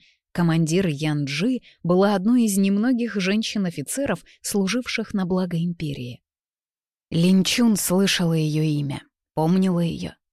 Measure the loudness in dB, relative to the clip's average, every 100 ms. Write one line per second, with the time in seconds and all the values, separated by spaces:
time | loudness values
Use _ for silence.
0 | _ _ _ -2 0 2 2 0 0 -2
1 | -2 -2 -4 -2 -2 -4 -8 _ 0 2
2 | 4 2 2 2 2 2 2 2 0 0
3 | -2 -2 -2 -2 -2 -4 -4 -4 -8 -6
4 | -4 -4 -8 _ -4 -2 0 -2 -4 -8
5 | -6 -4 -2 -2 -2 -2 -4 -4 -8 -8
6 | -12 -14 _ _ _ _ _ _ _ _
7 | _ 2 4 4 2 2 2 2 2 2
8 | 2 0 0 0 0 0 0 0 -2 -8
9 | -12 _ _ -2 2 2 2 0 -2 -4
10 | -10 -12 _